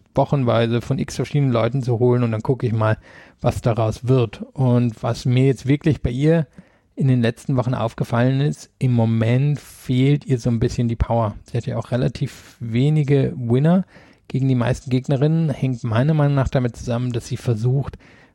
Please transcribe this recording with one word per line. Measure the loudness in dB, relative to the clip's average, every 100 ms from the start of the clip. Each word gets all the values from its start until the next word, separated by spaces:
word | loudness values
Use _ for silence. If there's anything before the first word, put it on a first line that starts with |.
| _
wochenweise | -2 0 0 2 2 2 0
von | -2 -4
x | -4 -6
verschiedenen | -4 0 2
Leuten | 2 0 -2
zu | -2 0
holen | 2 2
und | 0
dann | -2
gucke | -2 -2 -2
ich |
mal, | 0 0 0 -6 -20 -20 _
was | -4 -2
daraus | -2 0 -2 -2 0
wird. | 2 0 -4 -12
Und | -2 2 2 0 -4
was | -6 -4
mir | 0 2 2
jetzt | 2 0
wirklich | 0 0 -2
bei | -2
ihr | 0 2 2 0 -8 -20 _ _ -2
in | 2
den | 2
letzten | 2 -2 -2 -2
Wochen | -2
aufgefallen | -2 -4 -4 -4 0 2 2
ist, | 0 -4 -12 -4
im | 0
Moment | 2 2 2 2 2 0 -2
fehlt | -8 -14 -2 2 2 2 0
ihr | -2
so | 0
ein | 0
bisschen | 0 0 -2
die | -2
Power. | -2 0 -2 -4
Sie | -8 -8
hat | -6
ja | -6
auch | -4
relativ | -2 -2 -2 -8 -8 -20 -14
wenige | -4 0 2 2 2 2 0 -2
Winner | -2 2 4 2 0 -10 -20 _ -8
gegen | -2 0
die |
meisten | 2 0 -2 -2
Gegnerinnen, | -4 0 0 2 2 0
hängt | -2 -4 -4
meiner | -2 0 2
Meinung | 2 2 2
nach | 0
damit | 0 -2 -4
zusammen, | -6 -4 -2
dass | -4 -6
sie | -6
versucht, | -2 0 0 0 -2 -10 -20 -20 _